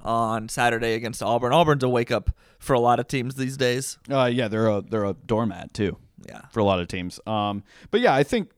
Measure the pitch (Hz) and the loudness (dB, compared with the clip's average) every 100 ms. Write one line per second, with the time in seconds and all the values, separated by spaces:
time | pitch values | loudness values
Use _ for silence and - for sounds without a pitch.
0 | - 117 113 110 110 135 120 113 113 110 | -4 -2 0 -2 -6 0 0 2 0 -2
1 | 113 - 104 120 123 156 156 143 127 123 | -4 -4 0 0 4 4 6 4 2 2
2 | 117 110 - - _ _ - 123 120 120 | 0 -2 -2 -6 _ _ 0 2 4 2
3 | 123 135 123 135 131 135 123 123 131 - | 0 -4 -6 -6 -6 -2 0 0 -6 -12
4 | - 135 123 123 110 110 110 104 - 110 | -4 0 2 0 -2 0 2 0 -2 -2
5 | 101 90 - 110 113 90 - - 98 - | -2 -4 -2 0 0 -6 -12 -4 -4 -4
6 | - - - - - 113 101 92 87 92 | -14 -20 -20 -20 -8 0 2 2 -2 -6
7 | 90 - 110 107 104 101 - - - 220 | -8 -10 -6 -2 -2 -4 -10 -20 -4 2
8 | 233 135 147 233 170 | 4 4 2 -2 -4